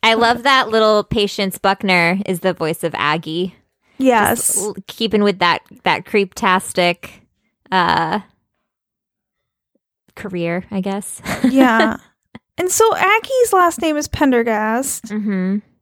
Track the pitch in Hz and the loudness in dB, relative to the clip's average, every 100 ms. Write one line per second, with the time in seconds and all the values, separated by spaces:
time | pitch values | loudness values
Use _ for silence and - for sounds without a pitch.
0 | 226 226 233 240 247 269 220 220 220 214 | 2 4 2 2 2 2 2 2 4 2
1 | 202 233 202 - 196 - 196 196 202 180 | 0 -2 -2 -2 -6 -2 -2 0 0 2
2 | 170 190 208 185 190 180 160 165 165 - | 2 0 -2 -2 -2 -2 -4 -4 -4 -2
3 | 135 156 160 160 185 - _ _ _ _ | -2 -2 -4 -6 -6 -8 _ _ _ _
4 | 262 233 214 233 - - 196 - - - | 2 4 2 0 -2 -4 -6 -10 -14 -6
5 | 226 208 202 196 175 165 _ - - 160 | -2 0 0 2 0 0 _ -8 -2 -2
6 | - 214 196 - 208 185 - - 175 175 | -2 -2 -2 -2 0 0 0 -2 0 -2
7 | - - _ _ _ _ _ 185 175 160 | -10 -20 _ _ _ _ _ 0 2 0
8 | 165 196 - _ _ _ _ _ _ _ | 0 -4 -8 _ _ _ _ _ _ _
9 | _ _ _ _ _ _ _ _ _ _ | _ _ _ _ _ _ _ _ _ _
10 | _ - 202 180 170 170 185 196 185 196 | _ -16 -10 -6 -4 -6 -6 -8 -6 -6
11 | - - - - 262 262 262 226 220 - | -10 -14 -10 -2 0 4 4 4 2 -2
12 | _ _ _ - _ - 359 - 453 - | _ _ _ -20 _ -6 -4 2 2 4
13 | 381 440 - 523 480 381 349 - 320 247 | 2 0 0 0 2 4 2 2 -2 -2
14 | - - 285 247 233 214 214 226 269 - | -4 0 2 2 0 -2 -2 -2 -4 -8
15 | 220 214 208 196 185 202 - _ | -8 -6 -4 -2 -2 -4 -6 _